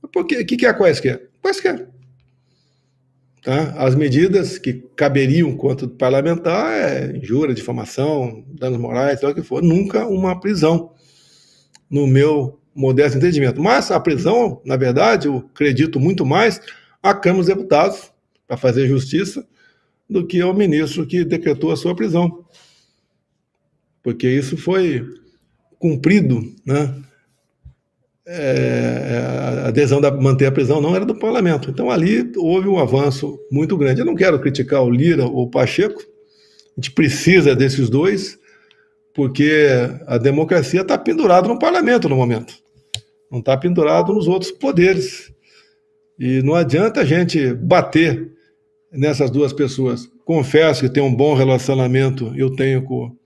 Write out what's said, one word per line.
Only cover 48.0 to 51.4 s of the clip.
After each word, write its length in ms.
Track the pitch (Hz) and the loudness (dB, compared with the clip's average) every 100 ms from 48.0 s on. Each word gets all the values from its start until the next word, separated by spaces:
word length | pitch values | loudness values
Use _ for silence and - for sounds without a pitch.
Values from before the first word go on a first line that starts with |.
| 165 135 - - _ _ _ _ _ | 2 0 -6 -16 _ _ _ _ _
nessas 380 | 151 147 143 135 | -2 -2 0 0
duas 220 | 123 143 | 0 -2
pessoas. 580 | 143 139 131 131 120 - _ | 0 -4 -2 -4 -4 -10 _
Confesso 580 | - 165 135 151 160 143 | -2 -2 2 4 4 2
que 80 | 127 | 0
tenho 160 | 135 139 | 0 0
um 80 | |
bom 200 | 120 143 | 2 2
relacionamento, 1000 | 139 | 4